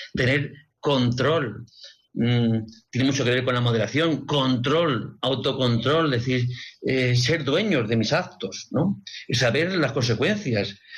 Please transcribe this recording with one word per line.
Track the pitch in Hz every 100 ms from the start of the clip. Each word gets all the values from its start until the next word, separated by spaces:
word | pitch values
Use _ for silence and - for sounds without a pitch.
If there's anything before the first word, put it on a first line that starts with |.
| -
tener | - 127 143 143 - _ _
control, | 151 135 123 - 131 160 123 101 - - - - _
mm, | - 117 120 117 113 110 - _
tiene | 120 135
mucho | 139
que | 120
ver | 123
con | 127 123
la |
moderación, | 120 113 104 135 165 131 -
control, | 147 131 127 123 156 165 117 - -
autocontrol, | 120 135 143 131 123 117 123 160 156
es | 120 127
decir, | 127 123 123 - -
eh, | - 131 127 123
ser | 123 165
dueños | 135 156 220 147 107
de | 117
mis | 104
actos, | 156 - - 101 - -
¿no? | 120 196 - - - -
Y | 117
saber | 123 139 170 185
las | 135
consecuencias. | 139 117 113 156 208 139 107 98 - -